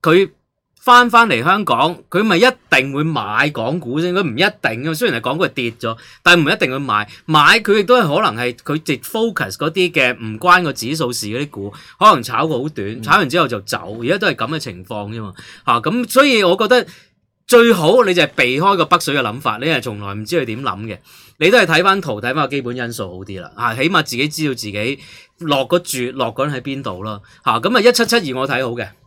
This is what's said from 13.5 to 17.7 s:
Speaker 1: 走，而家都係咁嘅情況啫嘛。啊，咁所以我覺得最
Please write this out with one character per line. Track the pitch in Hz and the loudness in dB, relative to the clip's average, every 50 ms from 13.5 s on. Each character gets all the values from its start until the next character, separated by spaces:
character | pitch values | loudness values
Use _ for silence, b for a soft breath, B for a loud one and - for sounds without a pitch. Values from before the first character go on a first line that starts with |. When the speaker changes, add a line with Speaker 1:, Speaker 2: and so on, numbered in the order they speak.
| 120 104 | -2 -8
Speaker 1:
走， | 101 - - 107 87 90 107 117 120 | -6 -6 -8 -8 -6 -10 -12 -6 -2
而 | 127 | -2
家 | 180 202 | -2 0
都 | 208 190 | 0 -2
係 | 143 | -2
咁 | - 117 117 156 | -2 -4 -6 -6
嘅 | 156 | -8
情 | 151 127 92 87 92 | -8 -10 -12 -14 -12
況 | - 117 104 101 101 | -10 -10 -8 -8 -8
啫 | 110 117 107 | -10 -10 -10
嘛。 | 98 92 B B B B B B | -12 -14 B B B B B B
啊， | - 120 120 | 0 0 2
咁 | - 151 202 247 247 - | 2 -2 -2 -2 -4 0
所 | - 254 285 | 4 4 4
以 | 285 254 220 196 | 6 4 4 4
我 | 175 175 196 | 2 2 2
覺 | 220 202 | 4 4
得 | 247 247 190 B B B B B B _ _ _ _ _ _ - | 4 2 2 B B B B B B _ _ _ _ _ _ 4
最 | 247 233 233 233 | 6 6 8 8